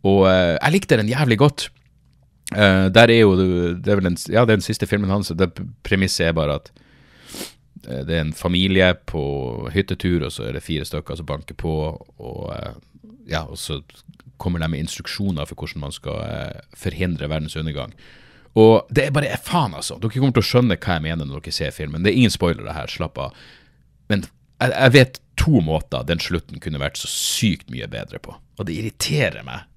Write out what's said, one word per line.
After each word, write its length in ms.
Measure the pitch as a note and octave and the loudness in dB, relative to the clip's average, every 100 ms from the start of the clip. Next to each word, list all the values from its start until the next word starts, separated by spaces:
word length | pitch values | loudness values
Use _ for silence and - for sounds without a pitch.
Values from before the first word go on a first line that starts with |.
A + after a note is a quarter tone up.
| G2 | 4
Og, 180 | G2 F#2+ | 6 6
eh, 260 | F#2 F2 D#2 | 6 4 2
jeg 160 | C3+ | 2
likte 240 | D#3+ - A#2 | 0 2 2
den 120 | G#2 | 2
jævlig 280 | B2 C#3 G#2+ | 0 2 4
godt. 300 | D3 - - _ _ _ _ _ _ _ - | 4 2 -12 _ _ _ _ _ _ _ -8
Eh, 340 | G2+ G#2 F#2+ F#2+ | 2 4 6 6
der 220 | F#2+ A#2 | 8 8
er 100 | A#2 | 8
jo, 140 | G#2+ F#2 F#2 F2 F2 | 8 6 4 2 0
det 160 | F2+ G2 | -2 0
er 100 | G2+ | 2
vel 80 | F#2 | 2
den, 100 | E2+ - | -2 0
ja, 160 | A2 | 2
det 100 | A#2+ | 4
er 60 | G#2+ | 2
den 60 | - | 0
siste 200 | G#2+ G#2 | -4 -2
filmen 240 | G2+ G2 | 0 0
hans, 180 | G2 F#2+ | 0 -2
det 220 | E2 F2+ - F2+ - | 0 -2 -2 -14 -12
premisset 460 | - F#2+ F#2+ - E2 | -2 0 0 2 0
er 60 | D#2+ | 0
bare 180 | D2 | -2
at, 160 | D2 - _ _ _ _ _ - - - _ _ - - | -4 -8 _ _ _ _ _ -20 -16 -16 _ _ -20 -12
eh, 180 | B1+ C#2 | -10 -4
det 80 | E2 | -2
er 40 | |
en 80 | D#2 | -2
familie 640 | - F2+ F2+ F#2+ F#2+ F#2 F2+ - | -4 -2 0 2 4 4 2 -6
på 600 | D#2+ C#2 C#2 B1+ A#1 A#1 | -6 -4 -4 -6 -8 -4
hyttetur, 500 | F2 G2 F#2 F#2 F2 | -2 -2 -2 0 0
og 80 | C#2 | -2
så 160 | - G#1+ | -8 -8
er 80 | C#2 | -8
det 80 | |
fire 220 | - D#2 - | -6 -6 -4
stykker 280 | D2+ - C#2+ | -8 -8 -10
som 100 | D2+ | -8
banker 280 | D2 - | -8 -10
på, 200 | - E2 D#2 D#2 D2+ - _ | -8 -6 -4 -4 -8 -18 _
og, 360 | - - - - | -14 -12 -10 -10
eh, 160 | - - _ _ G#3+ A3+ - | -12 -14 _ _ -20 -20 -8
ja, 160 | D#2+ | -8
og 140 | D#2 D#2 | -8 -12
så 240 | - C#2+ - - - - - _ | -10 -10 -12 -20 -20 -20 -20 _
kommer 220 | F#2 E2+ | -4 -2
de 80 | D#2+ | -2
med 120 | D2 D#2+ | -4 -6
instruksjoner 600 | - - - G2 E2 C#2+ | -8 -12 -6 -4 -4 -8
for 80 | - | -10
hvordan 240 | D#2 - | -12 -10
man 120 | C#2+ | -12
skal, 300 | - - D2 | -10 -10 -8
eh, 360 | D2 C#2+ C#2 - - | -8 -10 -10 -14 -20
forhindre 540 | - F#2 D#2+ F2+ E2 D2 | -10 -10 -4 -4 -4 -4
verdens 280 | D#2 D#2 D#2+ | -4 -6 -6
undergang. 360 | D#2 C#2+ A#1 - - - - - _ - | -6 -8 -10 -16 -20 -20 -20 -20 _ 6
Og 300 | A2 A2+ - | 8 8 4
det 160 | A#2+ C#3 | -2 0
er 40 | |
bare, 260 | C#3 C#3+ F2 | -2 -2 -6
faen 380 | - F3 A#2+ | -2 0 0
altså, 260 | D2 - - | -4 -10 -6
dere 100 | A2+ | -6
kommer 220 | B2+ C3+ | 0 2
til 100 | A#2+ | 2
å 60 | G2+ | 4
skjønne 300 | B2 B2 F2 | 2 2 0
hva 160 | - E2+ | -2 -2
jeg 60 | |
mener 240 | D#2 E2 C#2+ | -2 -4 -6
når 160 | C#2 | -10
dere 100 | D#2+ | -10
ser 180 | - D2 | -6 -6
filmen. 320 | - D2 D#2 | -6 -8 0
Det 100 | F#2+ | 2
er 40 | G#2+ | 4
ingen 140 | A#2 | 4
spoiler 340 | - F2 A#1 | 2 -2 -2
det 100 | G#1 | -6
her, 120 | - C2+ | -10 -10
slapp 320 | - F2 - | -8 -8 -8
av. 160 | C2+ - - - _ _ _ _ _ | -10 -12 -20 -20 _ _ _ _ _
Men 160 | G2+ - _ _ _ | -4 -4 _ _ _
jeg, 120 | B2 | -2
jeg 200 | - C3 | 4 6
vet 280 | C3+ B2+ - _ - | 8 6 0 _ -2
to 220 | - C3+ | 2 4
måter 460 | D#2 D#2 - B1 C2+ | 2 -2 -4 -8 -2
den 120 | E2 | -4
slutten 380 | - F2 - D#2 | -2 -4 -6 -12
kunne 180 | - D2 | -8 -6
vært 180 | C#2+ - | -6 -6
så 120 | - | -8
sykt 600 | - - - A2 D#2+ - | -6 -4 0 0 0 -6
mye 160 | B1 G#1+ | -12 -10
bedre 280 | A#1 G1+ - | -10 -12 -14
på. 120 | - - _ - | -18 -20 _ -10
Og 80 | G#2+ | -8
det 80 | F2 | -6
irriterer 680 | A2 - - D3 G#2+ G#1+ B1+ | -8 -6 -4 0 -2 -4 -14
meg 200 | B1 - | -16 -16